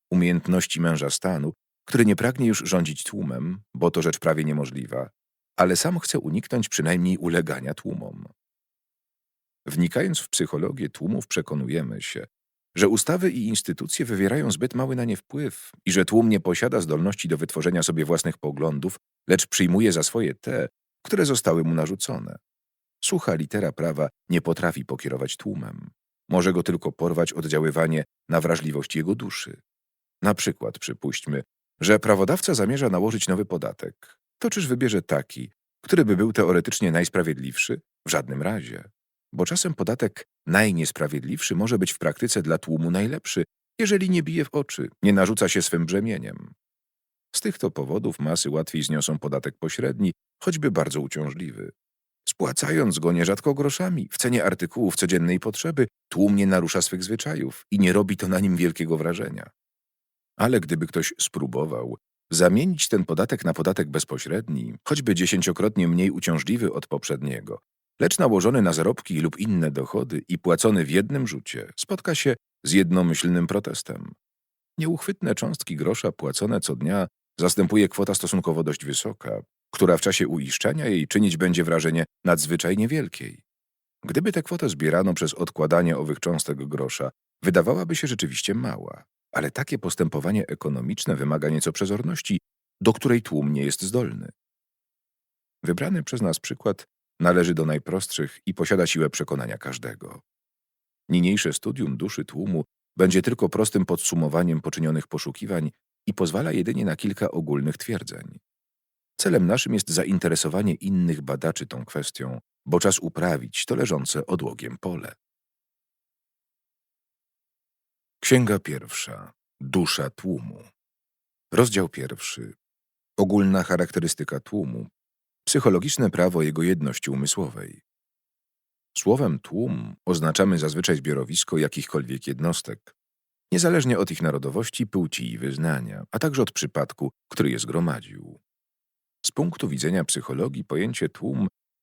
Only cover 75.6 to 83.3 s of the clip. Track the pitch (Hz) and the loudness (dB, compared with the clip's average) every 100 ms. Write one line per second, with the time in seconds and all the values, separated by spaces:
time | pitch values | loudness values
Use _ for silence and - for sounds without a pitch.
75.6 | - 76 80 113 85 - 73 - 107 107 | -6 -4 -2 0 -2 -4 -4 -2 0 -2
76.6 | - 64 73 101 90 _ _ - 90 - | -2 -2 0 0 -2 _ _ 0 2 4
77.6 | 92 107 98 - 101 98 - 92 87 80 | 4 6 4 2 -2 -2 0 0 0 0
78.6 | 76 73 71 67 110 - 58 53 - _ | 0 -4 -4 -4 -6 -8 -8 -8 -10 _
79.6 | _ - 92 85 98 92 69 80 67 - | _ 2 4 4 2 0 0 -2 -4 -2
80.6 | 104 156 139 92 73 101 104 80 90 85 | -2 -2 0 0 2 4 4 4 2 2
81.6 | 82 82 80 80 80 _ 95 82 - 87 | 2 2 2 0 -2 _ 2 2 2 -2
82.6 | 85 98 113 156 107 - 52 | 0 0 0 -2 -4 -10 -14